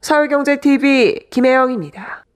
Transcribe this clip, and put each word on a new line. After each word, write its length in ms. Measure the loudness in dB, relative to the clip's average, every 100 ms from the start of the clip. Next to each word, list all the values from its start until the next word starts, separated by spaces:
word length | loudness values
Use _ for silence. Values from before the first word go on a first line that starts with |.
서울경제티비 1300 | -2 0 0 0 0 0 0 2 2 2 2 0 _
김혜영입니다. 960 | -2 2 2 0 -4 -10 -14 -18 -18 _